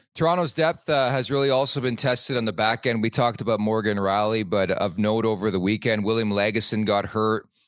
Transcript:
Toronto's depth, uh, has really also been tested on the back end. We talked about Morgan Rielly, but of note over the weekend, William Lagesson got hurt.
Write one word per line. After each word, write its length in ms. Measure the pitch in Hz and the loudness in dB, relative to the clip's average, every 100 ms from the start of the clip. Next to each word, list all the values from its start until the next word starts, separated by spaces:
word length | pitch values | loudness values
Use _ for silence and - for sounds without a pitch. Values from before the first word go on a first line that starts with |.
| _ | _
Toronto's 400 | - 165 180 160 | -2 0 0 -2
depth, 340 | - 160 - - | 0 0 -2 -2
uh, 220 | 143 127 | 0 2
has 200 | 135 113 | 0 0
really 200 | 139 139 | 0 2
also 280 | 131 131 143 | 2 0 -2
been 180 | 123 113 | -2 0
tested 420 | 135 123 - 127 | 0 0 0 0
on 80 | 113 | -2
the 60 | |
back 340 | 95 110 113 127 | 0 0 0 -2
end. 160 | 113 | 0
We 80 | 110 | 0
talked 320 | - 120 101 | 0 0 0
about 180 | 107 110 | -2 0
Morgan 380 | 107 110 107 101 | 0 0 0 0
Rielly, 500 | 98 101 107 110 92 | 0 2 0 0 0
but 220 | 101 92 | 0 0
of 280 | 90 98 87 | 0 -2 0
note 280 | 107 113 110 | 0 2 0
over 240 | 101 104 | 0 0
the 100 | 92 | 0
weekend, 440 | 95 107 120 107 101 | 0 0 0 0 0
William 240 | 113 107 | 0 0
Lagesson 560 | 101 104 107 - 110 107 | 0 0 0 0 0 0
got 180 | 101 | 0
hurt. 420 | 98 110 110 110 - _ | 0 -2 0 -2 -6 _